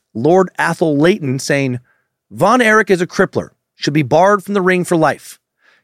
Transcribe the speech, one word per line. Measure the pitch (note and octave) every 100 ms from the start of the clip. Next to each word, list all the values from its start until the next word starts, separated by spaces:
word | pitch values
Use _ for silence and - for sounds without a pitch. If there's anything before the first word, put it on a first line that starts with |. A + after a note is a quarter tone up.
| _
Lord | G#2+ C#3 F#3 F#3 -
Athol | D#3 E3 E3 C#3+
Leighton, | E3 G#3 C#3+ C3
saying, | - C#3+ C3+ B2 _ _ _ _ _
"Von | G#2 F#3 B3
Erich | A3 G#3+ G#3
is | F3+
a | F3
crippler, | - F#3+ A#2+ D#2+ _ _
should | _ -
be | D3
barred | B2+ D#3 F#3+ G#3
from | F#3
the | G3+
ring | F#3 F3+
for | E3+ E3+
life. | D3+ B2+ - - _ _ _ _